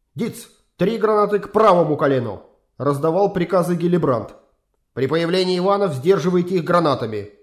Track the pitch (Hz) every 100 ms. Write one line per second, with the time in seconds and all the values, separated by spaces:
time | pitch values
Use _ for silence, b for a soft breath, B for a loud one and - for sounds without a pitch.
0 | _ 143 220 - - _ _ - 185 226
1 | 214 208 202 202 - 151 214 175 151 143
2 | 147 131 113 95 - _ _ - 135 139
3 | 160 175 202 190 170 185 170 175 175 175
4 | 147 117 - - _ _ _ _ _ -
5 | 131 160 170 185 180 180 190 202 190 127
6 | 160 185 175 180 175 185 147 175 156 127
7 | 113 107 98 _